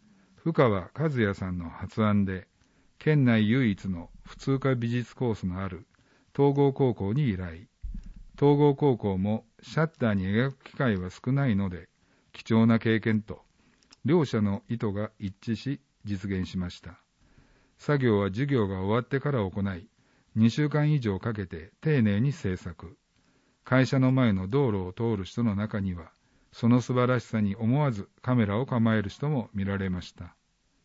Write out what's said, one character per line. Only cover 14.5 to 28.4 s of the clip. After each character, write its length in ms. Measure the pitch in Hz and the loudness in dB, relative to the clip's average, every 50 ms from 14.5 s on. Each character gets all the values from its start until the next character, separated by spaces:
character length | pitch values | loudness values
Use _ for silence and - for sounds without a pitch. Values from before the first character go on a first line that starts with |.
| 98 - - - | -2 -4 -6 -8
意 100 | 120 113 | -6 -4
図 120 | 123 104 | -4 -4
が 220 | 95 101 107 107 _ - | -4 -4 -6 -8 _ -10
一 340 | 104 95 - _ - 120 | -10 -10 -10 _ -6 -6
致 40 | 110 | -4
し 240 | - - 127 143 - _ _ _ _ - | -4 -4 -8 -8 -8 _ _ _ _ -10
実 260 | 107 101 92 104 98 | -8 -8 -6 -4 -4
現 180 | 98 92 90 87 | -4 -4 -4 -4
し 100 | - 92 | -6 -6
ま 120 | 90 87 | -6 -6
し 100 | - - | -10 -14
た。 180 | - - - - _ _ _ _ _ _ _ _ _ _ _ _ _ _ _ _ | -18 -20 -20 -20 _ _ _ _ _ _ _ _ _ _ _ _ _ _ _ _
作 220 | - - 147 139 | -2 0 0 2
業 180 | 127 120 104 101 | 4 4 4 4
は 100 | 101 98 | 2 0
授 180 | 95 110 143 | -2 -2 -2
業 200 | 143 139 123 104 | 0 0 0 0
が 140 | 95 98 92 | 0 -2 -2
終 140 | 95 98 110 | -2 0 0
わ 60 | 123 | 0
っ 40 | 120 | -2
て 160 | - 143 135 | -2 -4 -4
か 100 | - 147 | -2 -2
ら 140 | 143 120 101 | -2 -2 -2
行 180 | 90 82 101 98 98 92 | -2 -2 -4 -4 -4 -4
い、 120 | 85 - - _ _ _ _ _ _ _ _ - | -6 -12 -18 _ _ _ _ _ _ _ _ 0
二 160 | 107 113 117 | 2 2 4
週 180 | - 151 151 147 | 4 2 0 0
間 220 | 147 151 147 151 | 0 0 2 2
以 80 | 151 143 | 2 2
上 220 | 117 107 95 92 | 0 -2 -2 -2
か 120 | - 113 | -4 -6
け 140 | 113 104 95 | -6 -6 -8
て 260 | 87 92 80 80 - _ _ | -8 -10 -14 -14 -16 _ _
丁 220 | - 160 151 131 | -2 0 2 4
寧 180 | 110 107 101 104 | 4 4 2 2
に 120 | 123 143 | 0 0
制 240 | 131 - - 98 90 | -2 -2 -4 -4 -4
作。 420 | - - 92 85 - - 82 - _ _ _ _ _ _ _ _ _ _ _ _ _ - | -4 -8 -12 -14 -14 -16 -18 -20 _ _ _ _ _ _ _ _ _ _ _ _ _ -4
会 220 | - 127 131 127 | 0 2 2 2
社 120 | 120 143 135 | 4 2 2
の 140 | 131 127 | 2 4
前 220 | 131 131 127 113 98 | 4 4 4 2 2
の 120 | 95 92 | 0 -2
道 260 | 92 120 143 143 120 | -2 0 0 0 0
路 120 | 104 98 90 | 0 -2 -4
を 80 | 90 | -6
通 240 | 92 - 117 117 110 | -6 -4 -2 -2 -2
る 80 | 95 92 | -2 -4
人 180 | - - 120 | -6 -4 -2
の 120 | 117 113 98 | -2 0 0
中 260 | 101 107 104 - 107 | -2 -2 -4 -4 -4
に 140 | 98 95 90 | -4 -4 -4
は、 180 | 87 80 - _ _ _ _ _ _ _ _ | -6 -10 -16 _ _ _ _ _ _ _ _
そ 160 | - - 117 117 | -8 -2 2 4
の 140 | 123 127 | 4 4
素 100 | 117 - 127 | 2 0 0
晴 120 | 123 123 | 2 2
ら 120 | 123 127 120 | 2 2 0
し 60 | - | -2
さ 160 | - - 110 | -4 -2 -2
に 160 | 107 101 98 | -2 -2 -2
思 240 | 95 113 113 127 147 | -2 0 0 2 2
わ 100 | 151 139 | 2 0
ず 180 | 113 98 95 - _ _ | -2 -4 -8 -12 _ _
カ 140 | - 127 127 | -4 0 2
メ 100 | 123 | 2